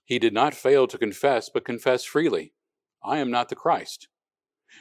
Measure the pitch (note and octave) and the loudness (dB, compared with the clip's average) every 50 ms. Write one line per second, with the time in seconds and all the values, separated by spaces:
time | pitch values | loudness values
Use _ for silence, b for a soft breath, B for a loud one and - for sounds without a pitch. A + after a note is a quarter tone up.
0 | _ - B2 A#2+ A2+ A2+ G#2 A2 C#3 D3+ - - - C3 C#3+ C3+ B2+ - - - | _ -4 -4 0 0 0 2 2 0 0 0 -2 2 4 4 4 4 2 0 -4
1 | A#2 G#2+ F#2+ - - C#3+ C3 A2+ - - - B2 - - A#2+ A2+ - C3+ B2+ B2 | -4 -4 -4 -2 0 0 0 0 -2 -4 -6 -6 -6 -6 -10 -2 0 0 0 0
2 | - - - D3 E3+ D3 G2+ D#2+ D#2+ - _ _ _ _ _ _ _ _ _ _ | -2 -2 -2 0 0 2 0 -2 -4 -8 _ _ _ _ _ _ _ _ _ _
3 | - A2 C#3 D3+ C3+ B2 A#2+ B2 A#2+ - B2 - - D#3+ D#3+ - - - - - | -6 -4 -2 -2 -2 -2 0 -2 -2 -2 -6 -4 0 0 0 0 -2 -10 -16 -18
4 | - _ _ _ _ _ _ _ _ _ _ _ _ b b b | -20 _ _ _ _ _ _ _ _ _ _ _ _ b b b